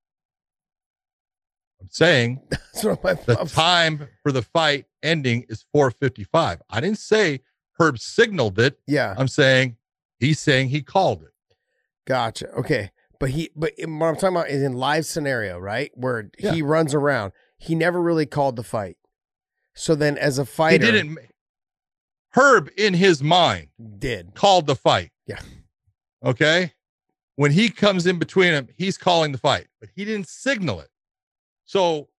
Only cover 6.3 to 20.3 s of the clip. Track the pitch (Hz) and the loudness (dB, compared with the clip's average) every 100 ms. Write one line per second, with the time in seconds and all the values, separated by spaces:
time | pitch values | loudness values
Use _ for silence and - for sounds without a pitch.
6.3 | 165 135 85 - 110 170 214 - 220 180 | 0 0 -4 -8 -4 -4 -4 0 2 2
7.3 | 135 _ _ _ - 160 120 - - 233 | -2 _ _ _ 2 2 0 -4 2 2
8.3 | 185 110 95 131 - - 143 110 95 131 | 2 -2 2 0 0 -4 -2 -2 -2 -2
9.3 | - 135 131 131 113 _ _ _ - 139 | 2 4 4 0 -6 _ _ _ -4 -2
10.3 | 151 151 131 131 147 - 190 165 90 78 | 0 0 0 0 -6 -2 0 0 -2 -10
11.3 | _ _ _ _ _ _ _ - 131 113 | _ _ _ _ _ _ _ -4 -2 -2
12.3 | - - - 131 127 98 _ _ - 131 | -6 -10 -6 -4 -4 -6 _ _ -8 -6
13.3 | 147 165 151 165 - 165 156 165 160 185 | -6 -8 -6 -8 -6 -10 -4 -2 0 -2
14.3 | 175 147 139 139 123 131 156 151 165 143 | -2 -2 -2 -2 -2 -2 -2 -4 -6 -4
15.3 | 123 101 90 95 113 147 127 127 117 104 | -4 -6 -8 -8 -6 -8 -6 -6 -6 -8
16.3 | - 208 165 143 160 156 147 143 127 98 | -8 -4 -2 0 0 0 0 0 -2 -4
17.3 | - _ _ - 160 170 175 170 160 143 | -12 _ _ -4 -2 0 0 0 0 -2
18.3 | 147 139 120 113 113 92 - _ _ _ | -2 -2 -4 -6 -6 -8 -12 _ _ _
19.3 | _ _ _ _ - - 151 147 143 143 | _ _ _ _ -8 -2 0 0 0 -2